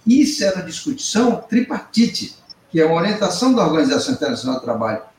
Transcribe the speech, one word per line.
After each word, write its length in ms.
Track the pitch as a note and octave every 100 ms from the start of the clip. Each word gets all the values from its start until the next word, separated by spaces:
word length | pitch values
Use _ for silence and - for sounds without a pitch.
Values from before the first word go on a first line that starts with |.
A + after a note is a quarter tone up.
| A3
Isso 380 | C#4 C#4+ -
era 160 | G3 F#3
discussão 760 | D#3+ - - - - G#3+ B3 F#3+
tripartite, 1000 | - A#3 - A#3 - - A3+ - - - - - _
que 80 | E3
é 60 |
uma 120 | D#3 E3
orientação 580 | G3 G3+ F#3+ - C4
da 120 | A#3 D#3+
Organização 480 | D#3+ C3+ B2+ -
Internacional 440 | B2+ C#3 A#2 B2+ B2+
do 60 |
Trabalho, 360 | B2 A2 A2 A2 -